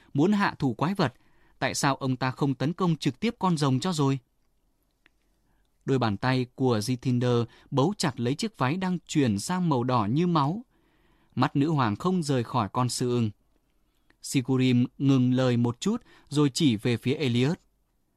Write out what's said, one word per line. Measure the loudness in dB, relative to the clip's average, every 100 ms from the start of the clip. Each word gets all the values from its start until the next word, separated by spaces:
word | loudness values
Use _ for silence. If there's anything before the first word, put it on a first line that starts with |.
| _
muốn | 0 2
hạ | 2 0 -2
thủ | -4
quái | -2 -4
vật, | 0 -2 -4 _ _ _ -6
tại | -4 -2
sao | -2 -2
ông | -4 -4
ta | -4
không | -2 -4 -2
tấn | -4
công | -2 -2 0
trực | -2 -2
tiếp | -4 -2
con | -2 0
rồng | 2 0
cho | 0
rồi? | 0 0 -2 _ _ _ _ _ _ _ _ _ _ _ _ _ _ _ _ -2
Đôi | 0
bàn | 0 -2
tay | -2 -2 -2 -2
của | 0 0
Jithinder | -2 -4 -2 0 2 0 -2 -8 -6
bấu | 0 0 0
chặt | -4 -2
lấy | -4 -4
chiếc | -6 -4
váy | -4 -2
đang | -2 -4 -2
chuyển | 0 2 0
sang | -2 -2 0
màu | 0
đỏ | 0 0 0
như | 0 2
máu. | 2 0 -2 -10 _ _ _ _ _ _ -2
Mắt | -2 0
nữ | 0
hoàng | 2 0 0
không | -2 -2
rời | 0 -2
khỏi | -2 -2 -2
con | -2 -2
sư | -2 -2
ưng. | 0 -2 -4 _ _ _ _ _ _ _ _
Sikurim | -4 -2 0 2 4 4 2 0
ngừng | 2 4 4
lời | 2 2 2
một | 0 -2
chút | -4 -4 _ -20 -6
rồi | 0 2
chỉ | 2 2 2
về | 0 -2
phía | -2
Elliot. | -2 0 2 0 -2 _ _ _ _ _